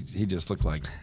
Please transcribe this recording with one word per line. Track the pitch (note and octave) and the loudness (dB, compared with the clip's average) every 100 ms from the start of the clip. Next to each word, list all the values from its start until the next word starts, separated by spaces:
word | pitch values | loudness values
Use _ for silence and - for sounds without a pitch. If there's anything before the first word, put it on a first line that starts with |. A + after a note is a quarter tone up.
| - G2 | -4 0
he | G#2 | 2
just | F2+ - | 2 0
looked | G2 D#2+ | 2 2
like | D#2 - - | 2 -4 -8